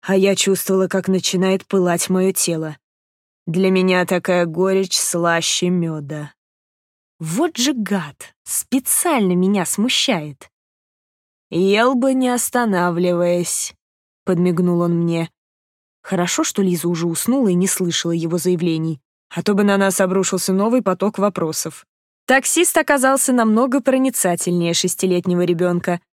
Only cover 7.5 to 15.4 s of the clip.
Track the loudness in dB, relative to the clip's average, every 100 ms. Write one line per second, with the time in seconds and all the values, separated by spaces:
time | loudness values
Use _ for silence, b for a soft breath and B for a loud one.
7.5 | 0 -2 -2 -2 -4 -4 -16 -20 _ -8
8.5 | -8 -2 -4 -2 -2 0 2 2 2 2
9.5 | 0 -2 -2 0 0 0 -2 -4 -16 -20
10.5 | _ _ _ _ _ _ _ _ _ _
11.5 | 0 2 4 2 2 2 2 0 -2 -2
12.5 | -2 0 0 0 0 0 0 0 0 -2
13.5 | -6 -8 -12 _ _ _ _ -4 0 2
14.5 | 2 2 2 0 0 0 -2 -4 _